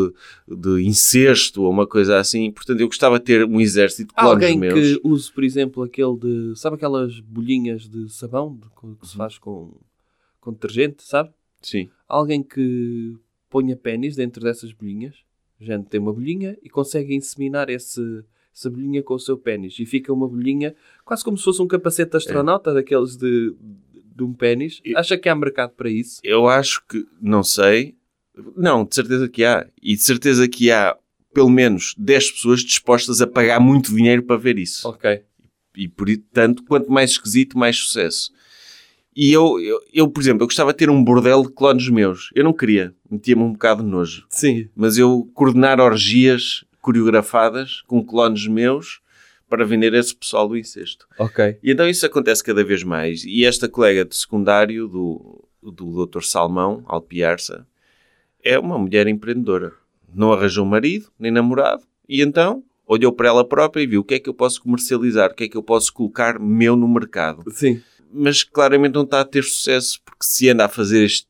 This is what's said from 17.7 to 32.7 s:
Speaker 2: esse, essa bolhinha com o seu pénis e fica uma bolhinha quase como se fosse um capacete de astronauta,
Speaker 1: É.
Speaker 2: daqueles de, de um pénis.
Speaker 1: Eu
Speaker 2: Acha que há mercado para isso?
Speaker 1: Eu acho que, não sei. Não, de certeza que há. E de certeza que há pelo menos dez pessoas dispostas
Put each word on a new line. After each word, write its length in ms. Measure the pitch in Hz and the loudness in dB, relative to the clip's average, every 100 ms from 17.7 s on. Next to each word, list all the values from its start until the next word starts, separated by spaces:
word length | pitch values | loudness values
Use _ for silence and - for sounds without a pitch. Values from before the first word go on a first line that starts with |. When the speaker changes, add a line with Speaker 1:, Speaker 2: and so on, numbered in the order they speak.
Speaker 2:
esse, 300 | 123 - - 117 110 110 _ _ | -8 -10 -12 -10 -12 -18 _ _
essa 160 | - 131 | -14 -12
bolhinha 320 | 123 139 139 | -10 -6 -6
com 140 | 139 | -6
o 60 | 127 | -6
seu 180 | - 131 | -6 -6
pénis 400 | 117 104 92 - | -6 -8 -10 -12
e 80 | 117 | -6
fica 260 | 135 135 | -6 -4
uma 140 | 131 131 | -4 -4
bolhinha 480 | 120 127 143 147 151 _ _ | -4 -4 -4 -6 -10 _ _
quase 180 | - 226 | -12 -8
como 160 | - 202 | -6 -4
se 60 | |
fosse 180 | 196 185 | -2 -2
um 60 | 180 | -2
capacete 420 | 180 180 165 165 | -2 -2 -2 -2
de 60 | 160 | -2
astronauta, 540 | 156 147 147 190 165 | -2 -2 0 0 0
Speaker 1:
É. 20 | |
Speaker 2:
daqueles 420 | 139 135 135 127 127 | -2 0 0 0 -4
de, 380 | 127 120 113 113 110 98 _ _ _ 120 | -2 0 -2 -6 -16 -20 _ _ _ -10
de 60 | |
um 100 | 123 | -10
pénis. 480 | 120 120 120 156 - | -2 -2 0 -4 -10
Speaker 1:
Eu 120 | - 120 | -4 -2
Speaker 2:
Acha 200 | 170 180 | -2 -2
que 100 | 180 | 0
há 60 | |
mercado 360 | 156 139 135 123 | -2 -2 -4 -6
para 200 | - 117 | -6 -6
isso? 300 | 110 120 - | -6 -6 -10
Speaker 1:
Eu 240 | - 110 120 | 0 2 4
acho 380 | 131 135 - - | 4 0 -4 -8
que, 160 | 113 - _ | -10 -10 _
não 220 | 107 104 | 0 0
sei. 540 | 98 - 98 113 143 - _ _ _ - - - | 2 2 4 4 0 -12 _ _ _ -20 -16 -2
Não, 280 | 175 123 | 2 2
de 100 | 101 | 0
certeza 340 | - 120 127 123 | -4 -2 -2 -2
que 160 | 120 | 0
há. 220 | 117 107 - _ | 2 0 -4 _
E 140 | - 104 | -4 -2
de 60 | |
certeza 420 | - 123 139 123 123 | 0 0 2 4 2
que 240 | 123 120 | 2 2
há 260 | 113 98 - _ _ _ | 4 2 -2 _ _ _
pelo 180 | 139 131 | 4 6
menos 460 | 123 123 95 - - | 6 4 0 -4 -4
dez 320 | 101 135 - | 2 2 2
pessoas 300 | - 117 123 | -2 0 0
dispostas 600 | 123 | 0